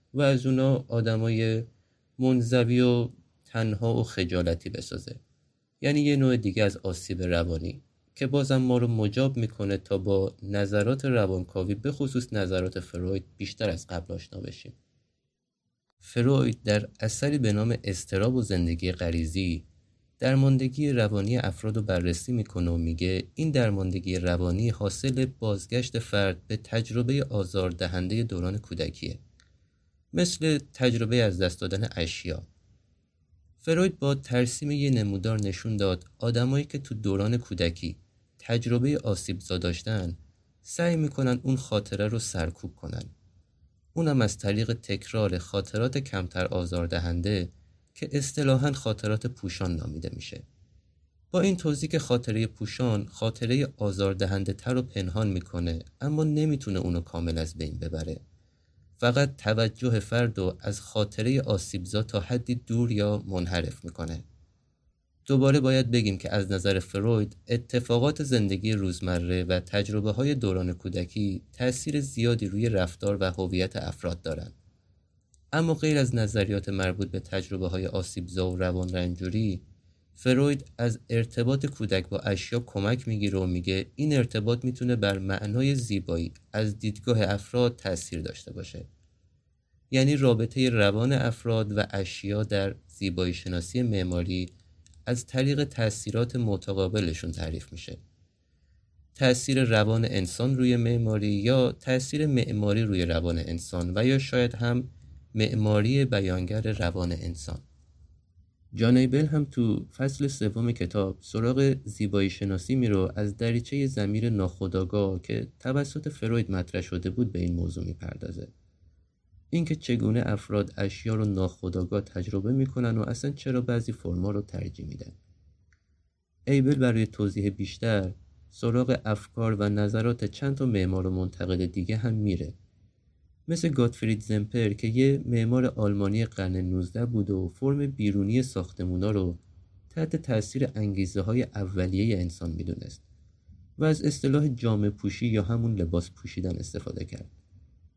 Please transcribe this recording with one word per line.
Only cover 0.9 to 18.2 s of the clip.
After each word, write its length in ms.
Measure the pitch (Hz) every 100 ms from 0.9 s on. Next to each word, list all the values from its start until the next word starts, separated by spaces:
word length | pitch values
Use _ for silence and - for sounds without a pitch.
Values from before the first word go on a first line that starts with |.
| 117 110 110 113 113 113 113 113 _ _ _ _ -
منزوی 640 | 127 127 117 123 117 123
و 280 | 123 123 123 - _ _
تنها 520 | _ 113 113 107 117 117
و 60 |
خجالتی 680 | 113 - 87 90 85 85 -
بسازه. 500 | - - 82 - - _ _ _ _ _ -
یعنی 200 | 135 147
یه 160 | 143 143
نوع 200 | 131 123
دیگه 260 | 101 92
از 140 | 101 -
آسیب 460 | 95 85 - 90
روانی 600 | 90 85 85 82 87 - _ _ _
که 120 | - 135
بازم 300 | 143 135 135
ما 220 | 127 123
رو 100 | 120
مجاب 480 | 110 104 123 135 123
می‌کنه 400 | 110 - 101 98
تا 220 | - 98
با 380 | 95 98 98 -
نظرات 640 | 101 101 101 107 107 135
روانکاوی، 680 | 135 120 98 92 87 95 92
به 180 | 104 135
خصوص 400 | 143 135 127 123
نظرات 480 | 107 92 92 92 92
فروید، 440 | 85 87 92 95 - -
بیشتر 340 | 98 - 107
از 160 | 87 -
قبل 280 | 87 87
آشنا 260 | 90 - -
بشیم. 320 | - - - - _ _ _ _ _ _ _ _ _ _ _ _
فروید 600 | - 120 123 135 127 120
در 260 | 107 104 - -
اثری 380 | 110 - 143 147
به 140 | 113
نام 240 | 104 113 117
اضطراب 500 | - 92 - 95